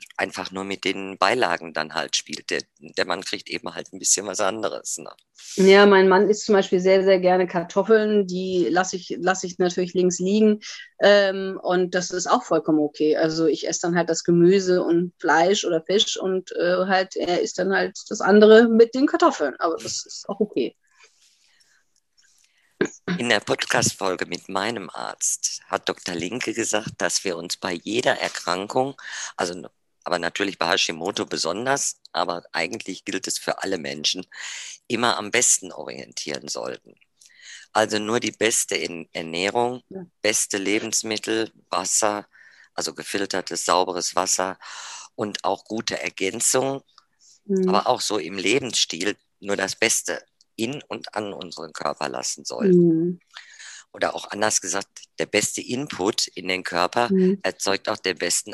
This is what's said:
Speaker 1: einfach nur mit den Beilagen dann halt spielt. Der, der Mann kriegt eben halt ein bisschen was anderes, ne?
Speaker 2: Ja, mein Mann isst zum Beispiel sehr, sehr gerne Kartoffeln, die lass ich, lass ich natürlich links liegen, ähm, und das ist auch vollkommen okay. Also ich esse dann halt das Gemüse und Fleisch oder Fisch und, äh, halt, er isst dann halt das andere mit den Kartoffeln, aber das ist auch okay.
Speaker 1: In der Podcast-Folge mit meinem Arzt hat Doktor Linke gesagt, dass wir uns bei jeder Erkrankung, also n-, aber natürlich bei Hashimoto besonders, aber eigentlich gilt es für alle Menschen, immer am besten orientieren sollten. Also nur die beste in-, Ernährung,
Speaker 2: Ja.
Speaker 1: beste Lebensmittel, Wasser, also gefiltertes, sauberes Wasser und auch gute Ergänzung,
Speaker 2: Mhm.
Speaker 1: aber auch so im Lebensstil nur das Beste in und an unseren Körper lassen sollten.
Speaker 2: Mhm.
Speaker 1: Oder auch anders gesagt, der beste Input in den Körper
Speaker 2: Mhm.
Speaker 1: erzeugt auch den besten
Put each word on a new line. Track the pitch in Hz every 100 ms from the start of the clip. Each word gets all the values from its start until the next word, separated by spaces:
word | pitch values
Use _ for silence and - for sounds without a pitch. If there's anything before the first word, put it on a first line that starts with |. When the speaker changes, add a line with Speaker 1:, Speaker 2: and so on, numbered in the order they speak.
| - -
Speaker 1:
einfach | 98 95 90
nur | 92 98
mit | 95 -
den | 98 98 95
Beilagen | 95 120 98 85 82
dann | 80 78 80
halt | 69 -
spielt. | - - -
Der, | 80 - _
der | 78 82 90
Mann | 90
kriegt | - 98 -
eben | 87 90 85
halt | -
ein | 95
bisschen | - - 101
was | 92
anderes, | 98 110 101 64 - -
ne? | - - _ _ - -
Speaker 2:
Ja, | 190 196 202
mein | 196 190
Mann | 185 196
isst | 214 -
zum | 196
Beispiel | 190 185
sehr, | 185 190 190
sehr | 190
gerne | 180 185 180
Kartoffeln, | 180 170 202 185 220 214 208 185
die | 180 185 185 131
lass | 170 185
ich, | 190 - -
lass | 175 190 185
ich | 175
natürlich | 180 180 180
links | 185 180 175
liegen, | 180 214 214 208 - - - -
ähm, | 196 202 196 190 190 190
und | - 180 180 180
das | 175
ist | 180 175
auch | 214
vollkommen | - 165 156 156
okay. | 147 - 151 147
Also | 160 160 160
ich | - -
esse | 170
dann | 175 175
halt | 170
das | 165 -
Gemüse | 175 170 196 185 180
und | - 170 180 -
Fleisch | 165 151 175 208
oder | - 165
Fisch | - 196 - -
und, | 190 190 185 -
äh, | 175 180 185
halt, | 190 190 -
er | - 349
isst | 214 -
dann | 185
halt | 190 185 - -
das | 220
andere | - 208 214 220 233
mit | 226 233 262
den | 285
Kartoffeln, | 339 339 254 143 -
aber | 170 165
das | - - -
ist | - -
auch | 202
okay. | 208 - 117 - _ _ _ _ _ _ _ _ _ _ _ _ _ _ _ _ _ _ _ - - - - 180
Speaker 1:
In | 120
der | 104
Podcast-Folge | - 131 - 127 117 - 98 87 82
mit | 85 -
meinem | 95 101 117 85
Arzt | - 55 - - - - - -
hat | 95 -
Doktor | - - 85
Linke | 90 120 117
gesagt, | 110 110 107 107 -
dass | 90 -
wir | 98 85
uns | 85 -
bei | 92
jeder | 87 - 113 135 117
Erkrankung, | 90 - - 87 104 131 135 139 - - - -
also | 90
n-, | 90 62 _ _ _
aber | - 87
natürlich | 85 - 101 87
bei | 82
Hashimoto | 92 - 82 87 104 95
besonders, | 80 78 92 127 139 - - -
aber | - 87 87 -
eigentlich | 80 82 113 - 92 -
gilt | 95 -
es | -
für | - -
alle | 95 95
Menschen, | 71 71 76 90 92 - - - - - -
immer | 117 120 95
am | 104
besten | 117 - - 92
orientieren | - 67 64 57 - 76 69 73
sollten. | 64 58 60 57 _ _ _ _ _ - - -
Also | - 110 107
nur | 104 120
die | 113
beste | - 107 - - 98
in-, | 85 85 80
Ernährung, | 87 82 82 98 113 120 123 -
Speaker 2:
Ja. | 190 175 _
Speaker 1:
beste | 104 110 - 104
Lebensmittel, | 95 107 113 - 113 107 - 113 107 _ -
Wasser, | 87 92 - 107 104 - _ - _ -
also | - 87
gefiltertes, | 80 78 101 98 95 - 87 -
sauberes | 87 92 87 82 -
Wasser | 92 - 92 92 - - - - - -
und | 107 95 90
auch | 95 -
gute | 110 - -
Ergänzung, | 85 - 95 110 - 139 135 135 _ _ _ _ _ _ -
Speaker 2:
Mhm. | 190 185
Speaker 1:
aber | 104 -
auch | 123
so | - 104
im | 80 98
Lebensstil | 90 131 127 - - 82 95 98 _ _
nur | 98 98
das | 95 -
Beste | 113 - - 85 - _ _ -
in | 113 147 -
und | 104 - 104
an | 104
unseren | 87 87 80 80
Körper | - - 71 73
lassen | 64 64 - 71
sollten. | 60 196 180 170
Speaker 2:
Mhm. | 160 175 180 _ - - - - - -
Speaker 1:
Oder | 104 85 -
auch | -
anders | 101 107 -
gesagt, | 92 95 101 - - -
der | 82
beste | 104 110 -
Input | - 123 147 - 92 - -
in | - 90
den | 92
Körper | 87 87 90 - 120
Speaker 2:
Mhm. | 190 185 196
Speaker 1:
erzeugt | - - - 98 -
auch | 110
den | 92 87
besten | 87 - -